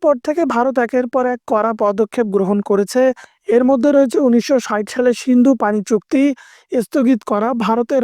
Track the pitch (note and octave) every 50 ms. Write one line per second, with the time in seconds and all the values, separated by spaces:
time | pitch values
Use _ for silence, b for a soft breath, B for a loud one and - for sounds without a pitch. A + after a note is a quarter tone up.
0 | - D4+ C#4+ A#3+ - D4+ D4 E4+ E4 C4 A#3 A#3 B3 C4+ A#3+ C4 A#3+ A3 - B3+
1 | B3 A#3+ - B3+ B3+ B3 B3 A#3+ - - A#3+ G#3+ G#3+ A3+ A3 G#3+ G#3+ G#3 G3+ G3+
2 | A3 - - B3 A3+ G3+ F#3+ G3 F#3+ F#3 G#3 G3+ G3+ - G3+ G3 G3+ - - B3+
3 | C4 C4 B3 B B B B B _ - A#3 B3 B3+ B3+ C#4 A#3+ B3+ D4 C#4+ C#4
4 | C#4 A#3 - D#4+ C#4+ B3 A#3 A#3+ - - C#4 B3 - - G#3+ G#3+ G#3 - - B3+
5 | B3 B3 A#3 - - C4 B3+ B3 A#3+ C4+ C4+ A3+ A3+ G#3 G#3+ G#3+ F#3 - A3 G3+
6 | - _ - C4 C#4 C#4+ B3+ B B B B B B B - B3+ G#3 - - D4
7 | A#3+ C4 C4 G#3+ - - G#3+ G#3 G#3+ A#3+ C4 A#3 G#3 G3+ A3+ A#3+ A#3+ - C#4+ C4